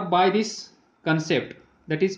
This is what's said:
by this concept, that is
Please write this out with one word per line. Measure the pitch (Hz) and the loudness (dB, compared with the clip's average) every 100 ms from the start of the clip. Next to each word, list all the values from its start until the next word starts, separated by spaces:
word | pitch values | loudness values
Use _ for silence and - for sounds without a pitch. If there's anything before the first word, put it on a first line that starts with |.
| 180 | 2
by | 175 185 202 | 2 4 2
this | 220 - - _ _ _ - | -2 -6 -18 _ _ _ -2
concept, | 160 156 147 - - - _ - | -2 2 -2 -2 -14 -20 _ -6
that | 156 | -2
is | 190 | 0